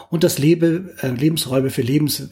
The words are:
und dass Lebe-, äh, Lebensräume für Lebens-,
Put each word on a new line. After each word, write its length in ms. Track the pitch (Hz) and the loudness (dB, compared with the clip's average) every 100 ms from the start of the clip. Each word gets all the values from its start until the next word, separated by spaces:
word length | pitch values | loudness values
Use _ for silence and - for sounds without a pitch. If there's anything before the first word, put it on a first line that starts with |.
| - | -6
und 140 | 165 | 0
dass 140 | 170 165 | 0 2
Lebe-, 580 | 147 165 165 165 190 - | 2 4 2 0 -6 -8
äh, 100 | 131 | -4
Lebensräume 600 | 120 156 160 127 131 131 | 0 0 0 -2 0 0
für 120 | 139 | -2
Lebens-, 460 | 120 147 147 - 139 | 0 2 0 -2 -10